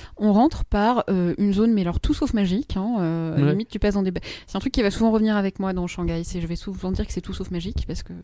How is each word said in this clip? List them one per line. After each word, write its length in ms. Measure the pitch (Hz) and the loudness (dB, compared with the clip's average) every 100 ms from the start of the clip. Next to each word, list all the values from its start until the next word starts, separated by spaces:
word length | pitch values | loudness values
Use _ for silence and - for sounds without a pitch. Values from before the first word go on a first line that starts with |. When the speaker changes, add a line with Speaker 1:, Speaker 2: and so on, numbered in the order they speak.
| - - | -10 0
Speaker 1:
on 160 | 214 | 4
rentre 320 | 202 285 - - | 6 6 2 -2
par, 400 | 208 214 247 - | 2 2 2 2
euh, 240 | 190 175 - | 2 0 2
une 160 | 202 | 2
zone, 180 | 196 226 | 4 4
mais 80 | 214 | 2
alors 200 | 175 170 | 2 0
tout 120 | - | 0
sauf 200 | 302 285 | 0 0
magique, 420 | 220 190 190 - 196 | 2 2 0 -2 -4
hein, 200 | 202 233 | -2 0
euh, 380 | 165 165 165 151 | 0 0 -2 2
Speaker 2:
Ouais. 100 | 143 | 2
Speaker 1:
limite, 180 | 190 226 | 2 -2
tu 100 | 202 | -2
passes 140 | 208 | 0
dans 100 | 202 | 2
des 80 | 190 | 0
ba-, 80 | 175 - - - | -2 -8 -14 -6
c'est 100 | 196 | -4
un 20 | |
truc 140 | 262 | -2
qui 80 | 254 | 2
va 100 | 208 | 2
souvent 200 | - 226 | 2 2
revenir 260 | 220 220 208 | 4 2 2
avec 220 | 196 - | 0 -2
moi 120 | 190 | -4
dans 160 | 185 175 | -2 -4
Shanghai, 360 | - 170 165 170 | -4 -4 -4 -4
c'est, 160 | 180 | -6
je 60 | 165 | -4
vais 100 | 170 | -6
souvent 340 | - 185 185 | -8 -6 -4
dire 160 | 190 208 | -2 -4
que 60 | |
c'est 80 | - | -6
tout 120 | 190 | -6
sauf 180 | 185 185 | -8 -6
magique 340 | 180 170 - - | -6 -4 -4 -4
parce 160 | - | -6
que 80 | - 175 | -10 -14